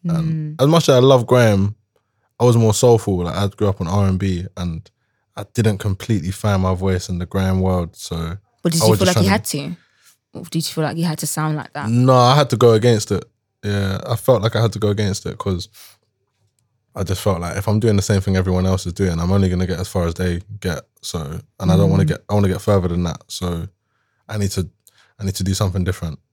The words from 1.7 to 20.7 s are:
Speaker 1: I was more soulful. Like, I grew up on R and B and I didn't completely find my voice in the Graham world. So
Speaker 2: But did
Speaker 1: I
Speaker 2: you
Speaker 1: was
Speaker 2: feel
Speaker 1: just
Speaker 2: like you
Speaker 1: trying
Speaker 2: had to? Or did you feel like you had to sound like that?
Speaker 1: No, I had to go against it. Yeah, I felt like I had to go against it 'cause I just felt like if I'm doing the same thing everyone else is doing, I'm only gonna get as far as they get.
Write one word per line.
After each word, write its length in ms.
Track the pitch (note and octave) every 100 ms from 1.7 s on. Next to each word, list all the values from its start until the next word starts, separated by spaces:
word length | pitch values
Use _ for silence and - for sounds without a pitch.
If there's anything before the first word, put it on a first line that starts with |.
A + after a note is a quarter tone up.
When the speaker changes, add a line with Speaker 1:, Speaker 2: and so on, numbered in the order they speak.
| G#2 _ _ _ _ _ _
Speaker 1:
I 40 | B2
was 120 | A#2
more 160 | A2+
soulful. 500 | G#2 B2 A#2 - F#2
Like, 120 | E2+ E2+
I 120 | G2+
grew 220 | - G#2
up 100 | F#2+
on 60 | E2+
R 180 | G2+ G2
and 120 | F#2
B 260 | G2 F2+ F#2 -
and 320 | F2 D#2+ - _ _ _ _ -
I 100 | G2+
didn't 240 | - A2 G2+
completely 520 | G#2 F#2 - G#2+ D#2+
find 300 | F#2 G#2+ G2
my 120 | F#2+ F#2
voice 340 | F#2+ F2+ -
in 80 | F2
the 60 | F2
Graham 360 | G2 F#2+ F#2+
world. 340 | F#2 F2+ E2 -
So 420 | - E2+ E2 F#2+ _ _
Speaker 2:
But 120 | F3
did 80 | E3
Speaker 1:
I 40 | -
Speaker 2:
you 60 |
Speaker 1:
was 80 | G#2
Speaker 2:
feel 60 | F#3+
Speaker 1:
just 100 | F3
Speaker 2:
like 60 |
you 60 | G#2
Speaker 1:
trying 100 | G#3+
Speaker 2:
had 60 | -
to? 960 | D3 C#3+ F3 _ _ _ _ _ -
Or 40 |
did 120 | - E3 D#3
you 60 |
feel 100 | -
like 140 | D3+ D#3+
you 80 | E3+
had 140 | D#3
to 80 | D3+
sound 280 | - D#3 D3+
like 180 | -
that? 160 | - A2
Speaker 1:
No, 240 | A#2+ B2+
I 220 | B2+ B2 C#3+
had 140 | C#3+
to 60 | A#2
go 160 | A#2+
against 380 | A2 A#2+ A2 -
it. 120 | G2 - _ _ _
Yeah, 360 | G2+ G2+ G2 F#2+ -
I 100 | A#2
felt 260 | - A#2+
like 120 | G#2+ A2
I 60 |
had 120 | A2+
to 60 | G#2
go 100 | G#2
against 360 | G2+ G#2 F#2+ -
it 120 | -
'cause 300 | - F2+ - - - _ _ _ _ _ _ _ _ _ _ -
I 80 |
just 180 | F#2 F#2+
felt 180 | G#2 F2+
like 180 | E2+ D2+
if 100 | G2+
I'm 120 | G#2+
doing 160 | A2+ G2+
the 80 |
same 180 | - G2+
thing 140 | F#2 F#2
everyone 320 | F#2 F#2 F#2
else 180 | F#2+ F2+
is 80 |
doing, 260 | E2 F#2+ E2
I'm 120 | F2
only 180 | G2 F#2+
gonna 160 | F2+ F2+
get 140 | E2+
as 80 | F2+
far 180 | F#2+ E2+
as 80 |
they 280 | E2 F#2 F2 - G#2
get. 220 | F#2+